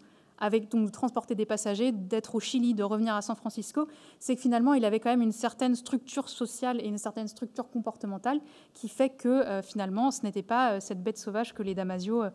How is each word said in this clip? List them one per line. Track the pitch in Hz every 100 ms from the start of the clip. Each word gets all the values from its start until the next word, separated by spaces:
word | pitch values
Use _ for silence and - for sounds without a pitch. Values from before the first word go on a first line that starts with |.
| - - _ -
avec, | 208 220 214
donc, | 233 208
de |
transporter | - 254 247 - 214
des | 214
passagers, | 214 214 202 247
d'être | 214 185 220 - 220
au |
Chili, | - 262 240
de | 208
revenir | 202 214 226 208
à |
San | 202 220
Francisco, | 220 220 202 - 302 - - -
c'est | - 247
que |
finalement, | 247 233 247
il | 277
avait | 220 220
quand | 233
même | 247
une | 226
certaine | 208 240 - 254 240
structure | - 269 - 285 262
sociale | - 233 - 254 240
et | 214
une | 208
certaine | 214 214 214
structure | - 233 - 233
comportementale | 240 220 - 208 196 247 294 - - -
qui | - 226
fait | - 262
que, | 262 247
euh, | 262 247 196
finalement, | 190 214 190 196 262
ce | 254
n'était | 208 196
pas, | 185 233 254
euh, | 196
cette | - 185
bête | 185 214
sauvage | - 208 233
que | -
les | 196 190
Damasio, | 185 185 185 233
euh, | 202